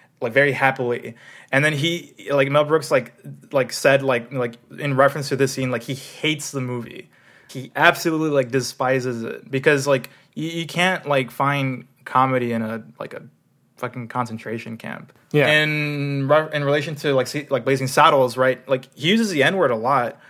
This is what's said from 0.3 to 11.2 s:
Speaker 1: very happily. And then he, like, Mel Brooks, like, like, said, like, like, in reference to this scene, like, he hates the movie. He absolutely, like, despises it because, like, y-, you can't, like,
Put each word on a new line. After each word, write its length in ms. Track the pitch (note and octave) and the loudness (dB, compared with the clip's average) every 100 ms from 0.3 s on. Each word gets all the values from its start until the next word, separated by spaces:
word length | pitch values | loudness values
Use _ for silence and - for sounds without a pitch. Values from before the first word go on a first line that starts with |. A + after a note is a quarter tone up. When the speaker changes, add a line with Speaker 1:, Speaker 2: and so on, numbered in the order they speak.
Speaker 1:
very 180 | A#2+ C#3+ | 2 2
happily. 640 | B2 C3+ C3+ A#2+ A#2+ - - - - - | 2 0 0 -2 -4 -8 -16 -20 -20 -2
And 140 | C3+ | 0
then 80 | D3+ | 2
he, 420 | D3+ E3 E3+ - - G2 | 0 -2 -2 -8 -14 -2
like, 220 | C#3+ C#3 | 0 2
Mel 140 | C#3+ D3 | 2 2
Brooks, 260 | D#3 D3+ | 0 2
like, 220 | D3+ A3+ _ - - - | 0 0 _ -20 -18 -4
like, 180 | C#3 B2+ | -2 0
said, 320 | - D3 C3+ | 0 4 4
like, 300 | C3+ B2 A#2 | 2 -2 -2
like, 240 | C3+ A#2+ A#2 _ - | -4 -4 -6 _ -8
in 200 | D3 C3 | -4 4
reference 320 | C#3 D3+ C#3 | 4 2 -4
to 80 | C3 | 0
this 160 | C3 | 0
scene, 180 | C3+ C3 | 0 -4
like, 120 | A#2+ | -4
he 100 | - | -6
hates 580 | C3+ - - D#3 D3+ - | -10 -10 -6 -4 -4 -6
the 80 | C#3+ | -8
movie. 500 | B2+ B2 A#2 - - _ _ _ - | -6 -6 -10 -14 -20 _ _ _ -16
He 220 | - - | -14 -10
absolutely, 580 | C#3 E3 - E3+ D#3+ D#3 | 2 4 4 0 0 0
like, 200 | C#3+ B2 | 0 0
despises 720 | C3 A#2+ - B2+ C3+ B2+ A#2 | 0 -2 -2 0 0 -2 -6
it 260 | A2+ - - | -8 -10 -6
because, 380 | C3 D3+ D3 C#3 | 0 2 2 2
like, 220 | C3+ - _ _ - | 0 -2 _ _ -10
y-, 80 | |
you 240 | D#3 E3 E3 | -8 -6 -6
can't, 400 | E3 F3+ F#3 C#3+ | 0 0 0 -2
like, 240 | C#3 | -2